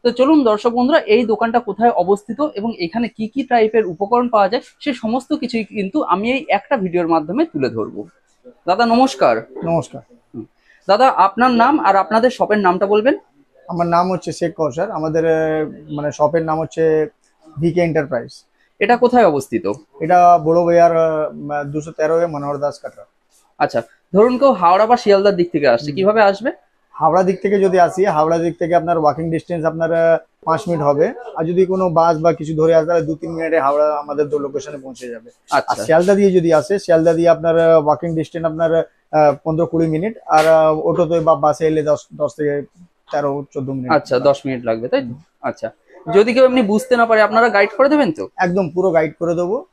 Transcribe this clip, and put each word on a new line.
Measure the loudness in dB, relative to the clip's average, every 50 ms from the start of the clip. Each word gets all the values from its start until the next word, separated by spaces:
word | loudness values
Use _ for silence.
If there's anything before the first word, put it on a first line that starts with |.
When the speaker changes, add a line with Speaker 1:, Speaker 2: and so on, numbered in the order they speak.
| -2
Speaker 1:
তো | -2
চলুন | 0 2 2 4 4 4 4
দর্শক | 2 0 0 0 -2
বন্ধুরা, | 0 0 0 2 2 0
এই | 2 2 2 2 2
দোকানটা | 0 -2 -2 -2 -2 -2 -2
কোথায় | -2 -2 -4 0 0 2
অবস্থিত | 2 2 0 0 0 -2 _ -12 -6 -4 -4 -4 -4
এবং | -6 -6 -6 -6 -6
এখানে | -8 -6 -4 -6 -6 -6
কি | _ -10 -10
কি | -8 _ -8
টাইপের | -4 0 2 2 2 4 2 0 0
উপকরণ | 0 -4 -6 -4 0 0 0 0 0
পাওয়া | 2 2 2 2
যায়, | 0 -4 -6 -10 _ _
সে | -6 -6
সমস্ত | -6 -4 -6 -4 -4 -4 -4 _
কিছুই | -6 -6 -4 -6 -6 -6 -6
কিন্তু | _ -8 -8 -8 -4 -4 -4
আমি | -2 -2 -2 -2 -2 -4
এই | -4 -4 -2 -2
একটা | -2 -4 -2 _ -4
ভিডিওর | -4 -2 -2 -2 -2 0 0
মাধ্যমে | 0 -2 -2 -4 -4 -4 -4
তুলে | -4 -4 -4 -4 -4
ধরবো। | -4 -6 -8 -8 -10 -14 -16 -16 _ _ _ _ _ _ _ -20 _ _ _
দাদা | -4 -2 0 2
নমস্কার। | 2 2 2 2 0 0 0 2 2 2 0 -4 _ -14 -10 -6
Speaker 2:
নমস্কার। | -4 -2 -4 -4 -6 -16 -20 _ _ _ _ _ _ -16
Speaker 1:
হুম। | -16 -16 _ _ _ _ _ _ _ _ 0
দাদা, | 2 4 4 2
আপনার | 4 2 2 2 2 2 0 2
নাম | 4 2 2 2 2 2
আর | 2 2 2
আপনাদের | 2 0 0 0 0 0 0
শপের | 0 -2 -2 0 0 2
নামটা | 2 0 0 0 0
বলবেন। | 0 0 2 2 0 -2 -2 _ _ _ _ _ _ _ _ _ -10
Speaker 2:
আমার | -6 -4 -2
নাম | 0 0 0 0 0
হচ্ছে | -2 -4 -6 -10
শেখ | -6 -6 -6 -6 -4
কৌসার। | -4 -4 -4 -2 -4 -6 -6
আমাদের, | -6 -6 -6 -2 -2 0 0
আহ, | 2 0 0 0 -2 -2 -4 -4 -6 -8 -18 -14 -12 -10
মানে | -6 -6 -6
শপের | -2 0 -2 0 0 -2
নাম | -2 -2 -4 -4
হচ্ছে | -6 -6 -2 0 0 2 2 0 -2 -4 _ _ _ _ _ _ _ -20 _ -4
ভিকে | -4 -2 0 0
এন্টারপ্রাইজ। | -2 0 0 -4 -4 -4 -6 -8 -8 -10 -18 -20 _ _ _ _ _ _ _ _
Speaker 1:
এটা | 2 2 2
কোথায় | 2 2 2 4 4 4
অবস্থিত? | 4 2 0 -4 -4 -6 -4 -4 -4 -8 -8 _ _ _ -10
Speaker 2:
এটা | -2 2 4 6 6 6 6 4
বড় | 2 2 0 2 2
বাজার, | 2 4 4 4 4 4
আহ, | 2 0 0 0 -2 -4 -6 -8 -12 -12 -8 -8 -8 -8
দুশো | -6 -8 -10 -10 -10
তেরো | -6 -4 -2 0 0 0
এ | 0
মনোহর | -2 -4 -8 -8 -8 -6 -6
দাস | -6 -6 -8 -8
কাটরা। | -18 -20 _ -20 -20 _ _ _ _ _ _ _ _ _ _ -4
Speaker 1:
আচ্ছা, | -4 -2 -2 -6 -6 _ _ _ _ _ 2
ধরুন | 2 4 4 2 2
কেউ | 2 2
হাওড়া | 2 2 2 2 4 4 4
বা | 2 2
শিয়ালদার | 2 4 2 2 4 4 2 2
দিক | 2 -2 -2
থেকে | -2 0 2 2
আসছে, | 2 2 -2
Speaker 2:
হুম। | -6 -6
Speaker 1:
কিভাবে | 0 0 2 2 4
আসবে? | 2 2 2 0 -6 -8 -8 _ _ _ _ _ _ _ _
Speaker 2:
হাওড়া | -2 0 2 2 2
দিক | 2 0 -2 -2
থেকে | -2 0 0 2
যদি | 2 2 4 4
আসি, | 2 2 2 0 0
হাওড়া | 0 2 2 2 2 0 0
দিক | -2 -4 -4 _
থেকে | -4 0 0
আপনার | 0 0 0 -2 0
ওয়াকিং | 0 0 0 -2 -6 -4
ডিস্টেন্স | -6 -6 -6 -6 -8 -4 -4
আপনার, | -4 -2 -2 -4 -2
আহ, | 0 2 2 2 2 0 -2 _ _ _ -4
পাঁচ | -4 -2 -2 -2 -4
মিনিট | -4 0
হবে, | 0 0 2 2 0 0 -2 -10 -16 -14 -8
আর | -8 -6
যদি | -2 0 0 0
কোনো | 0 0 -2 -2 0
বাস | 2 2 2 2 0 2
বা | 0 -2
কিছু | -2 -2 -6 -6 -2
ধরে | 0 0 2 2
আসে | 2 2
তাহলে | 2 -2 -2 -2
দু | -4 -8
তিন | -8 -8 -10
মিনিটে | -8 -8 -4 -2 -2 0
হাওড়া | 0 0 0 2 0 0 -2 -4
আমাদের | -8 -8 -4 -4 -4 -4
দো-, | -4 -6
লোকেশনে | -6 -6 -8 -10 -10 -10 -16 -16
পৌঁছে | -18 -18 -18 -16 -14 -14
যাবে। | -14 -16 _ -20 _ _ _ _
Speaker 1:
আচ্ছা। | -2 -2 -2 -2 -6 -4
Speaker 2:
আর | 0
শিয়ালদা | 2 2 4 4 4 2
দিয়ে | 4 4 4
যদি | 4 2 2 4
আসে, | 2 2 2 0 -4 -4
শিয়ালদা | 0 2 2 2 4 2
দিয়ে | 2 2 2 2
আপনার, | 2 2 0 0 2 2
আহ, | 4 4 4 4 4
ওয়াকিং | 2 0 0 -2 -6 -4
ডিস্টেন্স | -4 -6 -6 -8 -6 -6
আপনার, | -6 -2 -2 -2 0 0
আহ, | 0 -2 _ _ _ _ _ 0 2 4 4 2 0 _
পনেরো | -4 -2 -2 -2
কুড়ি | 0 0 -2 0
মিনিট, | 0 -2 -4 -4 -6 -8 -10 _
আর, | 0 2 2 4
আহ, | 4 4 4 4 2 2 0
অটোতে | -2 -2 0 0 0 0 0 0
বা | 2 0 0
বাসে | 2 2 0 0 0 -2
এলে | 0 0 0
দশ, | 0 0 -2 -2 -4 _ -8
দশ | -6 -6 -6
থেকে | -4 -4 -4 -4 -4 -4 -8 _ _ _ -20 _ _ _ _ _
তেরো | -6 -4 -4 -4 -4 -6 -10 _ _
চোদ্দ | -8 -8 -6
মিনিট। | -8 -8 -2 0
Speaker 1:
আচ্ছা, | 0 0 0 0 -2 2
দশ | 2 2 0 0 -4
মিনিট | -6 -6 -4 -4
লাগবে, | -4 -4 -4 -4 -4
তাই | -4 -4
তো? | -4 -6 -14 -16 _ _ _ _
আচ্ছা, | -10 -10 -8 -8 -12 -12 _ _ _ _ -20 -16 -10 0 2
যদি | 2 4 4 4
কেউ | 4 4
এমনি | 4 4 2
বুঝতে | 0 2 0 -2 0 0 2
না | 2 4
পারে | 2 4 2
আপনারা | 2 2 4 2 2 4
গাইড | 4 2 0 0 2
করে | 0 2 4
দেবেন | 4 2 2 0
তো? | -2 -6 -10 -12 _
Speaker 2:
একদম | -4 -4 -2 0 -2 -2 -2
পুরো | -2 -2 -2 2
গাইড | 2 0 0 -2 -4 _
করে | -4 -4 -2
দেবো। | -4 -4 -4 -4 -8 -8 _